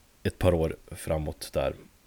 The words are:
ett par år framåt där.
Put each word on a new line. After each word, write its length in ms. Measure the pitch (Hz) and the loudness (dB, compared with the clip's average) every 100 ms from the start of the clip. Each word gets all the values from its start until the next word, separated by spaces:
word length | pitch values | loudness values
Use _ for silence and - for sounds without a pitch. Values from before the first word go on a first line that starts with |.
| _ _ | _ _
ett 160 | 95 - | -6 2
par 140 | 92 | 4
år 220 | 85 80 - - | 4 2 -2 -12
framåt 580 | 87 - 78 78 - - | -10 -4 -2 -2 -8 -6
där. 220 | 78 67 - - _ | -2 -2 -2 -10 _